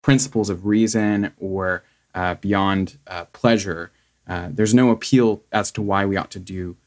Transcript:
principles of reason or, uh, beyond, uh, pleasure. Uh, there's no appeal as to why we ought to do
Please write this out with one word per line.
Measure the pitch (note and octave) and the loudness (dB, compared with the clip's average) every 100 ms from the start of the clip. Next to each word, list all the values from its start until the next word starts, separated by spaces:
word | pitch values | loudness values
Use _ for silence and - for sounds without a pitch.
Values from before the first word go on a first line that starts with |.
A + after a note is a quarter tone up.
principles | - C3+ - A2 G2+ | 4 2 2 -2 -2
of | F2+ G2+ | -2 0
reason | G#2+ A2 A2 G#2 G#2 G2+ _ | 2 2 2 0 0 -4 _
or, | G2 F#2+ F#2 F2+ _ _ _ | -6 -4 -2 -4 _ _ _
uh, | F#2 F2+ | -4 -4
beyond, | F2 G2 G2 G2 G2 F#2+ - - | -4 0 2 2 0 -2 -8 -16
uh, | F2+ E2+ | -14 -14
pleasure. | - A#2+ A2+ G2 E2 E2+ _ _ _ - | -2 2 2 0 -8 -10 _ _ _ -10
Uh, | F2+ F2 | -8 -8
there's | D#2 G#2+ | -2 2
no | A#2+ B2+ | 4 4
appeal | A2+ - C3 A#2 G#2 _ | 2 2 2 2 -2 _
as | G#2+ G2+ | -4 -4
to | - | -6
why | G#2 G2 | -2 -2
we | G2 G2 | 0 -4
ought | - | -6
to | G2 | -14
do | F#2 F#2+ F2+ F2 | -12 -10 -10 -12